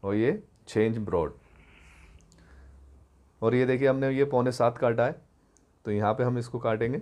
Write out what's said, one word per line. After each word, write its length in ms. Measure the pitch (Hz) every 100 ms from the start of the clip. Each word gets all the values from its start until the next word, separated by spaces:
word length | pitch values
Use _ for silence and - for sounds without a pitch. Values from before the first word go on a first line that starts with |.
और 120 | 98 104
ये 260 | 117 208 - _ -
छः 140 | 113
इंच 160 | 110 113
ब्रॉड, 340 | 101 87 76 - _ - - - - - - - - - - - - - - - _ _ _ _
और 140 | 113 123
ये 100 | 127
देखिए 220 | 127 135
हमने 220 | 131 135
ये 160 | 135 143
पौने 260 | 127 123
सात 260 | 123 120 123
काटा 280 | 123 117 123
है, 100 | 165 _ _ _ _ _ _ -
तो 60 |
यहाँ 220 | 104 104
पे 100 | 110
हम 140 | 123 123
इसको 220 | 120 120
काटेंगे 420 | 117 110 117 131